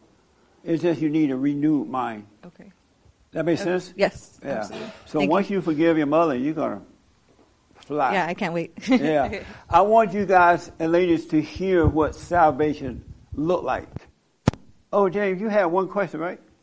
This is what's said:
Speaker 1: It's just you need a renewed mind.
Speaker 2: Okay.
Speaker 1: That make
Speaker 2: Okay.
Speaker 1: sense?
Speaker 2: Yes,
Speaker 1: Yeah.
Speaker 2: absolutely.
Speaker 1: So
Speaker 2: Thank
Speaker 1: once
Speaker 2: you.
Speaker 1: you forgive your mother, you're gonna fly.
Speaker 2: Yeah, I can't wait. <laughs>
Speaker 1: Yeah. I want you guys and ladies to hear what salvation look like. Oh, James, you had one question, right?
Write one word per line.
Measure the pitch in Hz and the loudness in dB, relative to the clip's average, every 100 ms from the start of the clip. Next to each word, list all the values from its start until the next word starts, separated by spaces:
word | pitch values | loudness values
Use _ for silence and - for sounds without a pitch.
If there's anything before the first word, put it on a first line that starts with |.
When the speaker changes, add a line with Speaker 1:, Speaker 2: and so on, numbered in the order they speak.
| _ _ _ _ _ _ | _ _ _ _ _ _
Speaker 1:
It's | 170 160 | -6 -2
just | 170 143 | 0 0
you | 151 | 0
need | 156 147 | 0 0
a | 131 | 0
renewed | 143 143 151 147 110 | -2 0 0 0 -2
mind. | 127 117 107 101 _ 175 | -4 -6 -8 -16 _ -20
Speaker 2:
Okay. | - 202 _ _ _ _ _ _ | -20 -20 _ _ _ _ _ _
Speaker 1:
That | 165 160 | -4 -2
make | 160 | 0
Speaker 2:
Okay. | 170 | 0
Speaker 1:
sense? | 180 - - | -4 -4 -2
Speaker 2:
Yes, | 190 - - - | -2 -2 -16 -16
Speaker 1:
Yeah. | 139 | -8
Speaker 2:
absolutely. | 117 101 214 220 - - | -8 -8 -10 -14 -16 -6
Speaker 1:
So | 156 | -2
Speaker 2:
Thank | 147 | 2
Speaker 1:
once | 185 190 | 0 0
Speaker 2:
you. | 196 | -2
Speaker 1:
you | |
forgive | 170 151 165 160 | -2 2 2 2
your | 143 | 2
mother, | 156 165 127 | 2 2 0
you're | 143 156 | -4 -4
gonna | 123 101 - _ _ _ _ _ _ _ _ _ | -6 -6 -14 _ _ _ _ _ _ _ _ _
fly. | - 147 127 | -8 -2 0
Speaker 2:
Yeah, | 190 165 | 0 -2
I | 180 | -4
can't | 190 | -4
wait. | 170 165 - | -4 -8 -10
<laughs> | 175 | 0
Speaker 1:
Yeah. | 254 147 151 117 101 - - - | 0 2 0 0 -4 -12 -18 0
I | 170 | 4
want | 208 226 214 | 6 4 4
you | 202 185 | 0 2
guys | 185 175 175 - - | 6 6 4 -2 -6
and | 165 | 0
ladies | 170 180 165 - | 2 2 0 0
to | 156 | -2
hear | 143 - 190 180 151 | -2 -4 0 2 2
what | 151 143 - | 2 0 -4
salvation | - 175 156 156 151 - 135 - - - _ | -2 4 4 4 -2 -2 -8 -12 -16 -20 _
look | - 160 180 | -6 -2 -2
like. | 127 107 - - - _ _ _ - - - - _ | -2 -6 -8 -16 -20 _ _ _ -2 -2 -8 -20 _
Oh, | 202 196 | 0 2
James, | 196 202 180 | 0 -2 -2
you | 220 | -2
had | 208 175 | 0 2
one | 180 185 | 0 -2
question, | 202 175 156 | -2 -4 -4
right? | 170 - _ _ | -8 -8 _ _